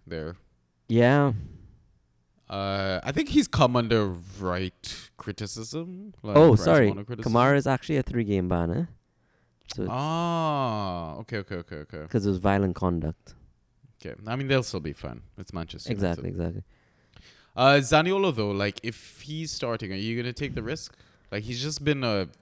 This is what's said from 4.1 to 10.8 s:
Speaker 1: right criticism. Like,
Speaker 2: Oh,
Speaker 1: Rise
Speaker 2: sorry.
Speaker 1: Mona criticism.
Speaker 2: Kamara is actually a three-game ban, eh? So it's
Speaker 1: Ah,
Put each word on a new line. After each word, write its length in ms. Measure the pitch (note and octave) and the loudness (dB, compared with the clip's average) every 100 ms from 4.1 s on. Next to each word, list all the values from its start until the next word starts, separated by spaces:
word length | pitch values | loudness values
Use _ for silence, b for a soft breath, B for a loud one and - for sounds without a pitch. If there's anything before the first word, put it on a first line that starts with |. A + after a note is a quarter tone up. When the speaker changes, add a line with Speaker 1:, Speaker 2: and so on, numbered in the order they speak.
| F2 F2+ G2 | -4 -12 -6
Speaker 1:
right 720 | F#2 F2+ F#2 - - - - - | -4 -2 -4 -8 -14 -14 -16 -14
criticism. 960 | - F#2+ G#2 A2+ A2+ D#3 F3 F#3 G#3 - | -12 -8 -10 -10 -10 -10 -10 -14 -18 -12
Like, 120 | G#2+ C#3 | 4 8
Speaker 2:
Oh, 140 | D#3+ | 10
Speaker 1:
Rise 140 | A2 | 8
Speaker 2:
sorry. 240 | E3+ D#3 G#2+ | 6 6 6
Speaker 1:
Mona 160 | G2 | 2
criticism. 280 | G#2+ A2+ A2+ | -6 -6 0
Speaker 2:
Kamara 240 | A#2 C3 C#3+ | 4 6 4
is 120 | C3+ | 2
actually 300 | C3 - D3 | -2 0 -2
a 40 | |
three-game 460 | - B2 G#2 G2 F2+ | 0 -2 0 0 2
ban, 220 | F2 E2+ | 2 0
eh? 120 | A2 E3+ - _ _ _ _ _ _ - - | 0 -4 -8 _ _ _ _ _ _ -14 -8
So 60 | |
it's 60 | F#2 | -6
Speaker 1:
Ah, 1200 | B2 D3+ E3 E3+ E3+ D#3+ C#3+ B2 G#2+ | -4 -4 -2 -2 -2 -2 -2 -2 -4